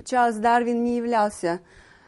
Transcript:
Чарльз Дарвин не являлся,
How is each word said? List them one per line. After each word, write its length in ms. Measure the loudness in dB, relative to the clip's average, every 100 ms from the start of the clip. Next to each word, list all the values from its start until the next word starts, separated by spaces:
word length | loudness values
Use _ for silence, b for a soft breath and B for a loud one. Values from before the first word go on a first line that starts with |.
Чарльз 320 | -4 0 2 2
Дарвин 480 | 2 2 2 -2
не 140 | -2 -2
являлся, 640 | 0 0 0 -2 -4 -4 B B B B